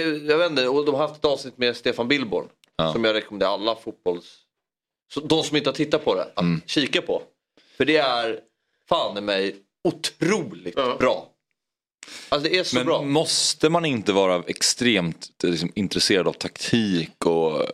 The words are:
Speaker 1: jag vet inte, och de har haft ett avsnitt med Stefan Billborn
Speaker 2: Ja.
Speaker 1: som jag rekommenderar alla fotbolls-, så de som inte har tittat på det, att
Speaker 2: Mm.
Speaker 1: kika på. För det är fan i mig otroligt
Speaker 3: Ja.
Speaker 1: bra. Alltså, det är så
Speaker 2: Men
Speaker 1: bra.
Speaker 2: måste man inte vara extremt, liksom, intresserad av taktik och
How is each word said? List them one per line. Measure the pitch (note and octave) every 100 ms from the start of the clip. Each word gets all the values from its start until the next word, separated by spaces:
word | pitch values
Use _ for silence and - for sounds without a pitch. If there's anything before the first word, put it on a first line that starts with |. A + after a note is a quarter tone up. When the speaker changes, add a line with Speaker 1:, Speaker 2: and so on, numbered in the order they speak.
Speaker 1:
jag | D#3+ D3+ D3 D3+
vet | F3
inte, | C#3+ B2+
och | C#3
de | D3
har | C3+ D3+
haft | -
ett |
avsnitt | D3+ C3+ C3 A#2+
med | A#2+ A#2+
Stefan | - A#2+ A#2+
Billborn | C#3+ A#2 F2 - _ _ -
Speaker 2:
Ja. | D#2+
Speaker 1:
som | F#2+
jag | A2+
rekommenderar | A2 G#2+ G2+ F#2+
alla | G2 G#2+
fotbolls-, | A2+ - - F#2 F2 - - _ _ _ _ _ _ _
så | D3+
de | D3+ D#3+
som | - D3
inte | C3+
har |
tittat | C#3 D3 D3+
på | C3+
det, | F#2 -
att | -
Speaker 2:
Mm. | F2 E2 -
Speaker 1:
kika | D#3 B2+ F3
på. | - F2 - _ _ _ _ -
För |
det | C3+ D#3
är | C#3 A#2+ A#2 G2+ - _ _ _ -
fan | E3+ A2+ G2+
i |
mig | G2+ G2 G2 G2 _ _
otroligt | F3 - - - D#3+ G#3 B2+ - F2 C#3
Speaker 3:
Ja. | B2+ C3+
Speaker 1:
bra. | B2+ F#2 - _ _ _ _ _ _ _ - - -
Alltså, | D3 D#3
det | F#3
är |
så | F3 B2+
Speaker 2:
Men | C3
Speaker 1:
bra. | D3
Speaker 2:
måste | C#3 D3 D#3+ - - - D#3
man | E3+
inte | E3 A#2+ G2
vara | G2 F#2+ F2+ F2
extremt, | - - - A#2+ G#2 E2+ D#2+ - -
liksom, | F2 E2 E2+
intresserad | - F#2 F2 - G2 E2
av |
taktik | D2+ F2 - - A#2 G#2+ F2 D#2+ - F2
och | E2 D#2+ D2+ -